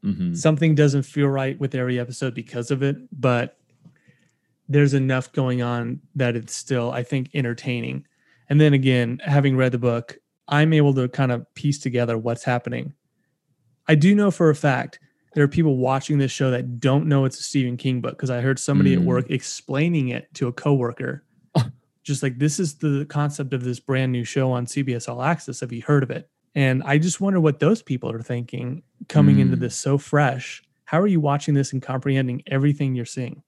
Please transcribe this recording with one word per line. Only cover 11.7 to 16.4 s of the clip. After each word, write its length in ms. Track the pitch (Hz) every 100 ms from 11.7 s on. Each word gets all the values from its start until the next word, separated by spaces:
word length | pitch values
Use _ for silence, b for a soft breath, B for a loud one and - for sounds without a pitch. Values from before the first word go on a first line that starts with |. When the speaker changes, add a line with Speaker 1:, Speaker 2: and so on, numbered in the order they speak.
| 143
Speaker 2:
together 380 | 131 120 120 113
what's 260 | 113 117
happening. 500 | - 123 120 120 143 - _ _ _ _ _ _ _ _ -
I 80 | 156
do 180 | 165 208
know 160 | 208
for 180 | 175 170
a 60 | 147
fact 440 | 151 127 - - _ _ _
there 100 | -
are 40 | 143
people 280 | 147 160 131
watching 400 | 127 135 - 147
this 140 | 135
show 200 | -